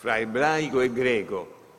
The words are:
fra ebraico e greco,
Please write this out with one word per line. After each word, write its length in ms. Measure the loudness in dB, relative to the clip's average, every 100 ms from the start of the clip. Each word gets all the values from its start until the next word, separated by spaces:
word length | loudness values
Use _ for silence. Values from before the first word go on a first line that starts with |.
fra 180 | -2 0
ebraico 600 | 0 0 2 0 0 2
e 100 | 2
greco, 680 | 2 0 0 -2 -6 -8 -16 -20